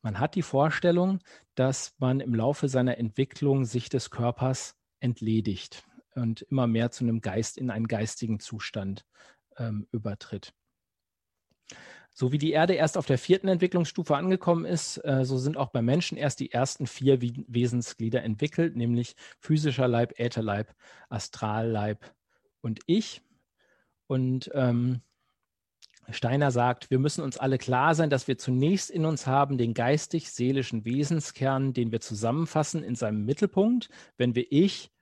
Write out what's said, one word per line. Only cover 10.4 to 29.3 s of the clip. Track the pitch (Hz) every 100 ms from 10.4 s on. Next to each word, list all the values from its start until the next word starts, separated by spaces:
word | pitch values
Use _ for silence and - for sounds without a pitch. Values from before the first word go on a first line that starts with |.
| - _ _ _ _ _ _ _ _ _ _ _ _ - - - _
So | - 127
wie | 147
die | 156
Erde | 151 175
erst | 185 156 190
auf | -
der | 131
vierten | - 190 190
Entwicklungsstufe | 180 180 180 165 - 165 143
angekommen | 180 190 - 170 165
ist, | 170 - -
äh, | - 135 127
so | 131
sind | 131 151
auch | 131
beim | 123 117
Menschen | 147 170 -
erst | 147 -
die | -
ersten | 123 135 - 131
vier | - 135 131
Wie-, | 120 120 -
Wesensglieder | 120 123 120 113 - 113 120
entwickelt, | 113 107 151 - 165 117
nämlich | 117 120 120 - - -
physischer | - 156 151 123 127
Leib, | 117 120 -
Ätherleib, | 120 117 110 101 107 _ - - -
Astralleib | 113 - - 110 107 117 110 104 107 - _ _ _ _ _
und | 113 107 -
Ich. | 190 - - _ _ _ _ _ _ _ _ _
Und, | 131 127 127 -
ähm, | 143 127 120 123 123 - _ _ _ _ _ _ _ - _ -
Steiner | 110 117 135 143
sagt, | 123 123 123 -
wir | 131
müssen | 143 -
uns | 139 -
alle | 135 131
klar | - 127 147
sein, | 156 160
dass | 135 -
wir | 127
zunächst | - 127 143 190 -
in | 175 160
uns | 151
haben | -